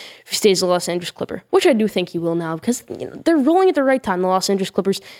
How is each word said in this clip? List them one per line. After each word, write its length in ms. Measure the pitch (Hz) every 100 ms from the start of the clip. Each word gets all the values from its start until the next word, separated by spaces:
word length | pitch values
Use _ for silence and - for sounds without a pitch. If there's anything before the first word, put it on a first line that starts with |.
| - -
if 60 | -
he 40 |
stays 260 | - 214 180
a 60 | 180
Los 220 | 180 175
Angeles 240 | 175 175
Clipper, 320 | - - - -
which 180 | 381 370
I 40 |
do 140 | 226 214
think 220 | 196 175
he 100 | 170
will 160 | 165
now 220 | 170 165 165
because, 260 | - 247 -
you 180 | - -
know, 160 | -
they're 140 | - 330
rolling 300 | 254 339 381
at 80 | 302
the 80 |
right 180 | 269 262
time, 180 | 220 180
the 60 | 185
Los 220 | 185 190
Angeles 200 | 196 190
Clippers. 300 | - 180 196 -